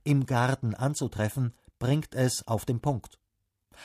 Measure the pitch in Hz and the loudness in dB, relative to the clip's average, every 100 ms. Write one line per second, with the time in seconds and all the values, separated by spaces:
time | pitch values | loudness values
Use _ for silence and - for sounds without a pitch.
0 | - 139 127 123 127 131 113 - 131 147 | 2 2 4 2 2 0 -2 -2 -2 -2
1 | 127 - 107 - 123 - - _ 120 151 | -4 -2 -2 0 -4 -4 -20 _ 0 0
2 | - 123 127 - - 107 - 120 147 135 | 0 0 0 0 -2 -2 -2 -2 -2 -4
3 | - - _ _ _ _ _ - | -6 -20 _ _ _ _ _ -20